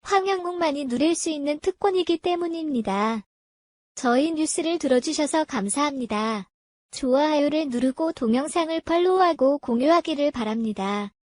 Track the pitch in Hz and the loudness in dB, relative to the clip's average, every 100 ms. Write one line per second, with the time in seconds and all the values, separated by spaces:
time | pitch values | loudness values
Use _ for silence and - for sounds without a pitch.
0 | - 392 381 381 349 359 330 285 277 247 | 0 0 0 -2 -4 -2 -2 -2 -4 0
1 | 311 330 339 302 285 302 381 - 403 370 | 2 0 -2 -4 -4 -2 -4 0 0 0
2 | 349 330 359 349 339 330 311 254 214 196 | 0 0 0 -2 -2 -4 -2 -2 -2 0
3 | 214 226 - _ _ _ _ _ _ - | 0 -2 -8 _ _ _ _ _ _ -4
4 | 254 247 311 311 311 - 320 339 277 254 | 0 2 2 0 -2 -2 -2 -2 2 2
5 | 277 311 294 320 311 254 196 277 294 277 | 2 -2 0 0 -2 -4 -4 -2 -2 -2
6 | 240 208 220 214 190 _ _ _ _ - | -4 -2 -2 -4 -8 _ _ _ _ -4
7 | 262 262 302 302 285 302 302 240 254 262 | 2 2 4 2 2 0 -2 0 0 0
8 | 320 - 226 240 294 349 320 330 - 339 | -4 0 2 2 0 -2 -2 -4 0 2
9 | 359 370 359 294 262 285 - 233 277 339 | 4 4 4 4 2 2 0 2 4 4
10 | - 285 294 247 214 220 226 202 196 208 | 2 0 0 0 -4 -2 -4 -4 -4 -4
11 | 202 _ | -6 _